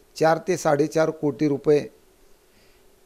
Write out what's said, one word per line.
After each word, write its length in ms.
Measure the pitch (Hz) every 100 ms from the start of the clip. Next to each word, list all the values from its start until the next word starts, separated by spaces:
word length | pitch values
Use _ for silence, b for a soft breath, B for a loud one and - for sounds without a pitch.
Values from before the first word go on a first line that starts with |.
| _ -
चार 220 | 156 165 160
ते 80 | 170
साडेचार 540 | 160 143 151 160 156
कोटी 380 | 156 147 - 151
रुपये 400 | 139 151 147 - _ _ _ _ - _ b b b b _